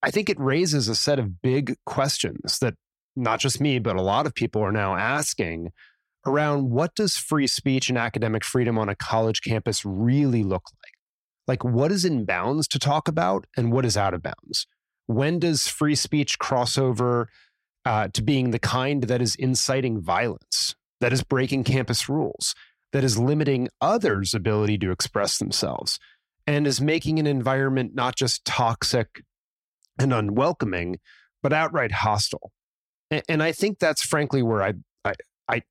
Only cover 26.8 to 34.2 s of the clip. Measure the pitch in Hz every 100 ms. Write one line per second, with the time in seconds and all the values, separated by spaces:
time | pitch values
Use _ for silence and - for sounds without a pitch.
26.8 | 147 160 147 156 151 139 123 135 135 131
27.8 | 120 127 123 - 127 - - - 120 117
28.8 | - 123 110 - - _ _ _ _ _
29.8 | _ - 135 120 104 107 147 175 107 90
30.8 | 87 90 - - _ _ 139 151 160 165
31.8 | 117 101 110 104 - - - _ _ _
32.8 | _ _ _ 151 - 156 156 160 202 196
33.8 | 165 151 - 156